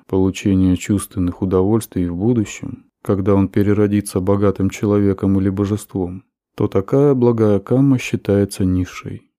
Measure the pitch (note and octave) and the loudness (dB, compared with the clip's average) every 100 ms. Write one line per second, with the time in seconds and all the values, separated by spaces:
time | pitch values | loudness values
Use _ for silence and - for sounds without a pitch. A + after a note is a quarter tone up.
0 | - F#2+ F#2+ - G#2 F#2+ F#2 F2+ - G2+ | -4 0 0 0 0 2 2 2 0 -2
1 | - - F2+ - F#2+ F#2 F#2+ A2 - F#2+ | -4 -4 -4 -4 0 0 2 0 -2 -4
2 | F2 F2 A2 A#2+ G2+ - - - - _ | -4 -2 0 0 -2 -6 -12 -14 -18 _
3 | - G2 F#2+ G2 F#2+ G#2+ G2+ G#2 G#2 G#2 | -4 0 2 2 2 2 2 2 2 0
4 | G2 G2+ F#2 G2+ G2+ F#2+ G2 - G#2+ G#2 | -2 -2 0 2 2 0 -2 -2 0 2
5 | G2+ G2 G2 G2 G2 F#2+ G2+ G#2 - G2 | 2 0 0 0 0 -2 -2 -4 -6 -6
6 | F2+ F#2 - _ _ - G#2 G2+ F#2+ C#3 | -6 -8 -18 _ _ -4 -2 -2 0 2
7 | C#3+ C3 A#2+ A#2 G#2+ G2+ - B2 C#3 B2+ | 2 4 2 4 2 2 0 2 2 2
8 | - G#2+ - G2+ G2 - F#2 F#2 F#2 - | -2 -4 0 0 0 0 0 0 -2 -8
9 | - G2 _ | -14 -14 _